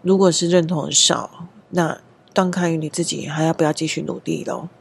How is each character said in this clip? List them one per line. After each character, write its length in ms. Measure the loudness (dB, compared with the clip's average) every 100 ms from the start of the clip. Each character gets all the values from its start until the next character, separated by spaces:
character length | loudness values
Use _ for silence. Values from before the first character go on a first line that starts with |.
如 140 | 2 4
果 160 | 4
是 160 | 4 2
认 180 | 2 2
同 200 | -2 0
的 40 |
少， 540 | 2 2 2 -4 -16 -20 -20 _
那 320 | -2 -2 -4 _ _ _
端 180 | 0 0
看 220 | 0 0
于 60 | 0
你 100 | -4
自 160 | -4
己 240 | -4 -4 -6
还 160 | 0
要 80 | 0
不 100 | 2
要 80 | 0
继 160 | 0 -4
续 140 | -4
努 160 | -6 -8
力 220 | -6 -6
咯。 260 | -6 -8 -10 _